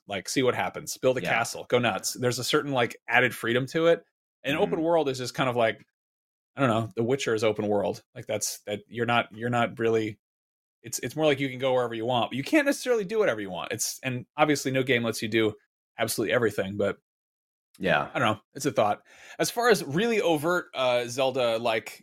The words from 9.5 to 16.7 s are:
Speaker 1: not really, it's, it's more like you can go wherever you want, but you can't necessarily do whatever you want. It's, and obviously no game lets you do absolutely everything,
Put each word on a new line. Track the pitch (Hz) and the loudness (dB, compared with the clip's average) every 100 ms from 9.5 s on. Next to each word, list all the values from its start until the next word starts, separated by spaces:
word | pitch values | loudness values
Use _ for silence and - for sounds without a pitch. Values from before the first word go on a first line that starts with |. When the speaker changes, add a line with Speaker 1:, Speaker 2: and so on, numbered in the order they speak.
Speaker 1:
not | 120 117 95 | 0 0 0
really, | 113 113 107 104 _ _ _ _ _ _ | 0 2 -2 -8 _ _ _ _ _ _
it's, | - - | -12 -8
it's | 127 147 | -8 0
more | 156 | 0
like | 135 | 2
you | 139 | -2
can | 127 | -4
go | 131 | 0
wherever | 127 120 | 0 0
you | 113 113 | -4 -2
want, | 123 113 | 0 0
but | 123 | -4
you | |
can't | - 311 285 | 0 2 2
necessarily | - 254 233 | 0 0 -2
do | 185 220 | 0 0
whatever | 190 110 | 2 0
you | 98 | -4
want. | 87 76 | -8 -6
It's, | 113 - - | -4 -6 -6
and | 131 123 - - | -6 -6 -8 0
obviously | 151 143 139 | 2 2 0
no | 131 | -2
game | 131 120 | 2 0
lets | 117 113 | 0 -4
you | 117 | 0
do | 113 110 - _ _ _ - | 2 2 0 _ _ _ -6
absolutely | 113 - 101 | -4 -2 0
everything, | 117 113 - 95 | 2 2 0 -4